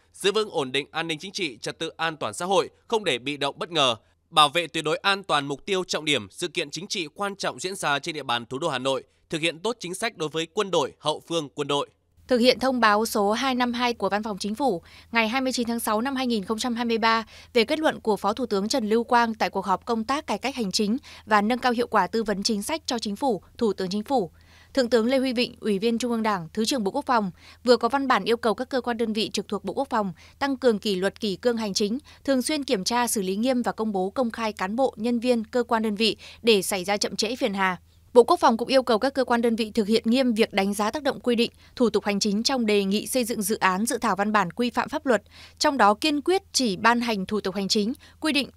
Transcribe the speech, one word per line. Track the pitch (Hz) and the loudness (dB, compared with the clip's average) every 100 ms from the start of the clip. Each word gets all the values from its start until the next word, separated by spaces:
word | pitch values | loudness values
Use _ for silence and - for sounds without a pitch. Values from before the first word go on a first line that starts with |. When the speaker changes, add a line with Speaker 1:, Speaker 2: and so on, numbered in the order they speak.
| _ | _
Speaker 1:
giữ | - 190 | -2 0
vững | 208 214 | 0 -2
ổn | 156 135 | -4 -2
định | 139 143 | -4 -4
an | 156 165 | -8 -6
ninh | 156 | -6
chính | 185 | -8
trị, | 196 165 110 | -8 -8 -6
trật | 156 - | -12 -8
tự | 160 - | -10 -4
an | 160 156 | -6 -4
toàn | 117 | -8
xã | 104 175 | -6 0
hội, | 190 120 - _ | 0 0 -8 _
không | 226 | -2
để | 190 123 | 0 -2
bị | 135 143 | -4 -4
động | 143 143 | -4 -4
bất | 190 | -4
ngờ, | 165 135 110 _ _ _ | 2 2 0 _ _ _
bảo | 156 147 | 4 4
vệ | 170 165 | 4 -2
tuyệt | 165 | -4
đối | 151 175 | -2 0
an | 196 196 | 0 -2
toàn | 180 151 143 | 0 0 0
mục | 139 - | -6 -2
tiêu | 190 | -4
trọng | 175 180 151 | -2 -4 0
điểm, | 135 98 | 0 -2
sự | - 170 | -8 -6
kiện | 175 147 | -4 -6
chính | 156 196 | -8 -8
trị | 208 151 - | -8 -8 -6
quan | 202 196 | -8 -4
trọng | 175 123 | -6 -4
diễn | 180 190 | -8 -4
ra | 156 143 | -2 -2
trên | 175 151 | -2 -6
địa | |
bàn | 135 120 117 | -4 -4 -4
thủ | 131 | -4
đô | 165 | -2
Hà | 131 | 0
Nội, | 131 131 - _ _ | 0 -2 -4 _ _
thực | 160 | -2
hiện | 165 156 | -2 -2
tốt | 214 247 | -6 -6
chính | 175 | -8
sách | 180 233 190 | -6 -6 -4
đối | 156 | -6
với | 160 165 | -4 -4
quân | - 196 | -4 0
đội, | 175 123 - | 2 0 -2
hậu | 151 156 - | -4 -4 -4
phương | 170 147 | -6 -6
quân | - 143 | -6 -2
đội. | 143 - _ _ _ - | -2 -2 _ _ _ -2
Speaker 2:
Thực | 247 | 4
hiện | 240 214 | 4 4
thông | 262 254 | 0 2
báo | 226 208 220 | 2 2 0
số | 226 202 | 0 0
hai | 226 269 247 | 0 -2 0
năm | 247 | -2
hai | 240 247 | 0 -2
của | 233 196 | -2 -2
Văn | 202 | -2
phòng | 220 190 | -4 -8
Chính | 202 220 | -8 -2
phủ | 277 170 - - - | -2 -2 -8 -20 -4
ngày | 233 220 | 0 0
hai | 262 | 0
mươi | 262 | -2
chín | 247 226 | -2 -4
tháng | 233 | -4
sáu | 233 214 | 0 0
năm | 254 262 | 0 -2
hai | 254 | 0
nghìn | 226 | -2
không | 185 220 | -2 -4
trăm | 254 233 | -2 -2
hai | 240 | 0
mươi | 226 | 2
ba | 226 226 220 - - | 2 2 -2 -16 -2
về | 240 220 | 0 2
kết | 311 | 2
luận | 311 - | 0 0
của | 220 196 | 0 0
Phó | 196 | 0
Thủ | 220 247 | -2 -2
tướng | 202 202 | -2 0
Trần | 277 214 | -2 2
Lưu | 220 | 0
Quang | 233 240 233 | 2 2 2
tại | 214 185 | 0 -2
cuộc | 196 202 | -2 -2
họp | 185 - | -2 0
công | 226 | -4
tác | 220 196 - | -2 -4 -2
cải | 208 | -4
cách | 247 262 | -4 -4
hành | 196 | -4
chính | - 202 247 - - - | 0 0 -2 -6 -20 0
và | 214 | 2
nâng | 208 247 | 2 0
cao | 254 | 0
hiệu | 240 240 | 0 2
quả | 208 180 | 2 2
tư | 226 | 0
vấn | 220 196 | -2 -2
chính | 202 208 | 0 -2
sách | 208 311 - | -2 -6 -4
cho | 240 | -4
Chính | 214 202 | -4 -2
phủ, | 277 190 - - | -2 -2 -6 -2
Thủ | 226 | -2
tướng | 196 185 | -2 -4
Chính | 208 | -4
phủ. | 214 269 175 - - - - | 0 0 0 -8 -20 -20 -4
Thượng | - 240 | -2 2
tướng | 240 226 | 2 4
Lê | 269 | 2
Huy | 262 | 0
Vịnh, | 240 240 - | 0 -2 -2
Ủy | 220 196 | -2 0
viên | 233 233 | 0 0
Trung | 247 | -2
ương | 233 | -2
Đảng, | 220 196 160 | -2 -2 -4
Thứ | - 226 | -4 -2
trưởng | 277 | 0
Bộ | 190 | -2
Quốc | 277 277 | -2 0
phòng, | 240 196 - - - | 0 0 -6 -20 -4
vừa | 247 233 | 4 4
có | 233 | 4
văn | 277 269 | 0 2
bản | 233 | 0
yêu | 185 226 | 2 0
cầu | 233 | 0
các | 196 - | -2 -2
cơ | 262 | -2
quan | 240 226 | -2 -2
đơn | 233 | -2
vị | 220 214 | -2 -2
trực | - 196 | -4 -4
thuộc | 202 | -6
Bộ | 196 | -4
Quốc | - 277 | -4 -2
phòng | 233 196 - - - | -2 -2 -6 -18 -6
tăng | 277 262 | -4 2
cường | 254 208 | 2 2
kỷ | 220 185 | 0 0
luật | 190 - | -2 -2
kỷ | 214 175 | -6 -2
cương | 247 233 | -2 -2
hành | 214 | -4
chính, | 185 208 247 - - | -2 -2 -4 -8 -8
thường | - 262 | 0 0
xuyên | 240 311 | 0 -4
kiểm | 262 220 | -2 -2
tra, | 180 240 240 | 0 -2 0
xử | 233 | -2
lý | 185 196 | -2 0
nghiêm | 247 247 | 0 0
và | 226 | 0
công | 180 220 | -2 -2
bố | 196 185 | -2 -2
công | - 233 | -2 -4
khai | 233 226 | -2 -6
cán | 208 185 226 | -4 -4 0
bộ, | 262 - | 0 0
nhân | 226 240 | -2 0
viên, | 247 233 | 2 0
cơ | 214 247 | 0 -2
quan | 240 226 | 0 0
đơn | 220 202 | 0 2
vị | 220 - - - | 0 0 -10 -2
để | 233 208 | 4 4
xảy | - 196 | 2 -4
ra | 180 208 | -2 -2
chậm | 165 190 | -2 -4
trễ, | 214 254 | -4 -2
phiền | 247 | -2
hà. | 196 190 180 - _ _ | 0 0 -2 -10 _ _
Bộ | 247 | 6
Quốc | 233 349 | 8 6
phòng | 302 226 | 4 2
cũng | 240 | 2
yêu | 262 | 2
cầu | 254 214 | 4 2
các | 262 | 2
cơ | 269 | 0
quan | 247 240 | 0 2
đơn | 233 220 | 2 0
vị | 220 | 0
thực | 220 196 | 0 2
hiện | 226 226 | 2 2
nghiêm | 247 254 | 2 2
việc | 220 214 | 2 2
đánh | 202 196 | 2 -2
giá | 202 214 | 0 -2
tác | 208 | 0
động | 196 196 | -4 -2
quy | 247 233 | -2 0
định, | 233 - - - | 0 -4 -20 0
thủ | 233 | 0
tục | 202 214 | 2 0
hành | 202 | -2
chính | 208 202 | 0 0
trong | 240 269 214 | 0 0 2
đề | 208 | 2
nghị | 196 208 - | 2 -2 0
xây | 262 | -2
dựng | 226 220 | -2 -2
dự | 190 220 | -2 0
án, | 190 185 226 | 0 0 -2
dự | 240 | -2
thảo | 233 185 | 0 0
văn | 208 | 2
bản | 208 175 | 2 0
quy | - 240 | -2 -2
phạm | 240 226 | -2 -4
pháp | 311 285 | -4 0
luật, | 214 - - - - | 0 0 -18 -20 -2
trong | 302 277 | 0 6
đó | 202 | 4
kiên | 208 311 294 | 6 0 0
quyết | 349 381 - | 2 0 0
chỉ | - 247 175 | 0 0 2
ban | 214 240 | 2 2
hành | 240 214 185 | 0 -2 -2
thủ | 214 | -4
tục | 190 185 | -4 -4
hành | 196 | -2
chính, | 220 208 285 - - | 0 0 -4 -12 -4
quy | 311 | 0
định | 285 247 | 0 -2